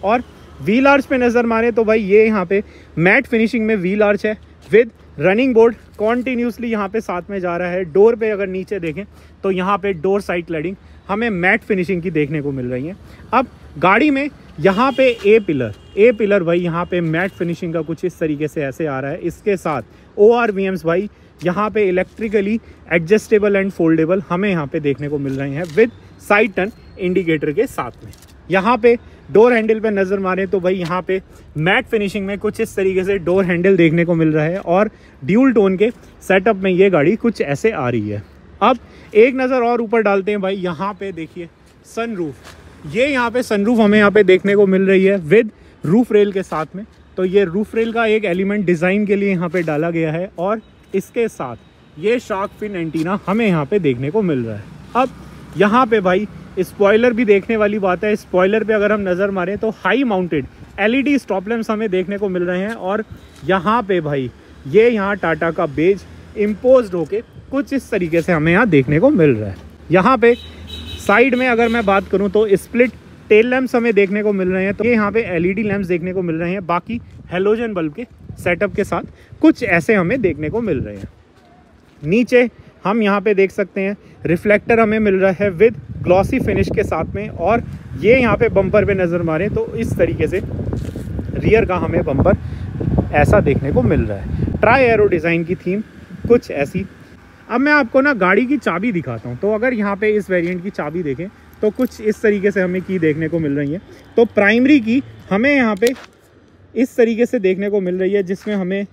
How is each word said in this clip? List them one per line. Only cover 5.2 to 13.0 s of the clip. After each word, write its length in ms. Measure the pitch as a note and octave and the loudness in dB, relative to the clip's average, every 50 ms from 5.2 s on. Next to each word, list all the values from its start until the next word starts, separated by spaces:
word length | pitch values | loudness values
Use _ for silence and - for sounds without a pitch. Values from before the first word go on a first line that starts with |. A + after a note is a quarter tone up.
| C#3+ F3+ G3 A3 C4 C4+ B3 | 0 2 2 2 2 2 4
बोर्ड 220 | A3 A3+ A#3+ A3+ - - - - - | 6 4 4 4 -2 -16 -20 -8 -4
continuously 640 | G#3 A3 A#3+ B3 A#3 C4 B3+ A#3 A#3+ A#3+ - - A#3+ | -2 0 0 0 -2 -4 -2 -2 -2 -4 -4 -6 -6
यहाँ 220 | A#3+ A3+ G#3 G3+ F#3+ | -4 -4 -4 -4 -4
पे 120 | G3 A3+ | -4 -6
साथ 280 | - - F#3+ F3 F3 - | -6 -4 -8 -8 -8 -8
में 100 | G3+ G3 | -8 -6
जा 160 | F3+ F3+ E3+ | -4 -4 -4
रहा 120 | F3 F3+ F3 | -4 -4 -4
है। 140 | F3 F#3 F#3+ | -4 -4 -6
डोर 300 | E3+ C#3+ F#3+ G3+ A3+ A#3+ | -2 2 4 4 4 4
पे 140 | G#3 A3+ A3 | 2 -2 -4
अगर 180 | G#3+ F#3+ G3+ | -2 -4 -6
नीचे 320 | F#3+ F#3 F#3+ F#3 - G#3 G3 | -6 -6 -8 -8 -8 -8 -6
देखें 240 | E3+ E3 C#3+ E3 G3+ - - - - - - - - | -6 -6 -6 -8 -12 -14 -18 -20 -20 -20 -20 -6 -4
तो 80 | G3 | -2
यहाँ 260 | F#3 F#3 F3+ F#3+ G3+ | -2 -2 0 -2 -2
पे 140 | G3 F3+ G3+ G3 | -2 -2 -4 -4
डोर 280 | D#3+ C#3+ F#3+ G3 G#3 | -2 -2 0 0 0
साइड 240 | F#3+ - F3+ F3+ E3+ | -2 -4 -6 -6 -4
क्लैडिंग 300 | E3+ E3 D#3 D3+ F3+ G3 - - - - - _ | -6 -8 -6 -6 -8 -10 -10 -18 -20 -20 -20 _
हमें 220 | - G3 G#3+ A#3 A#3 | -8 -6 -4 -2 -2
मैट 320 | G#3 F3 F3 F#3 G#3 A3+ | -2 0 0 0 0 0
फिनिशिंग 400 | - - A3 F#3 F3+ E3 G3 F3 | -2 -4 -2 -2 -2 -2 -4 -4
की 100 | D#3+ F#3+ | -4 -4
देखने 300 | D#3+ D#3 D3+ C3+ D#3+ D3+ | -2 -2 -2 -2 -2 -6
को 100 | C3+ C#3+ | -4 -6
मिल 140 | C#3 C3+ B2 | -6 -6 -6
रही 220 | B2 B2+ B2 C3+ | -6 -6 -6 -8
है। 80 | E3 G3 - | -10 -12 -14